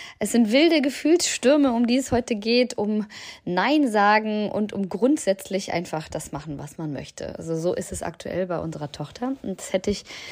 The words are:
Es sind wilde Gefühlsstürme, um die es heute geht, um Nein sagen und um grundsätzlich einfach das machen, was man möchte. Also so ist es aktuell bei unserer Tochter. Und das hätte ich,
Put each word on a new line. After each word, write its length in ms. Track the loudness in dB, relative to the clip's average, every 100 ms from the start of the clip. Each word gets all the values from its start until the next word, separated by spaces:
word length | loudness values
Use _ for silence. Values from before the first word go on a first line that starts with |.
| -16 -6
Es 120 | 0
sind 220 | 2 4
wilde 280 | 6 6 4
Gefühlsstürme, 920 | 2 0 2 4 2 2 4 6 4
um 120 | 2 2
die 120 | 2
es 160 | 2
heute 220 | 0 0 -2
geht, 420 | 2 2 2 0
um 300 | -2 -2 -4 -10 -18 -10
Nein 480 | -2 0 2 4 4
sagen 580 | 4 6 6 2 -2 -2
und 220 | -2 -2
um 160 | -2 -4
grundsätzlich 840 | 2 2 4 2 -2 -2 -6 -2
einfach 340 | -4 -4 -6 -6
das 240 | -8 -8
machen, 260 | -10 -8 -10
was 200 | -10 -8
man 160 | -6
möchte. 440 | -6 -10 -10 -10 -8
Also 200 | -6 -2
so 160 | -2
ist 180 | -2 -4
es 100 | -8
aktuell 440 | -8 -8 -6 -4 -2
bei 140 | -4
unserer 300 | -4 -6 -10
Tochter. 440 | -10 -12 -6 -6 -4
Und 160 | -8 -8
das 140 | -4
hätte 180 | -2 -2
ich, 140 | -4 -8 -16 -14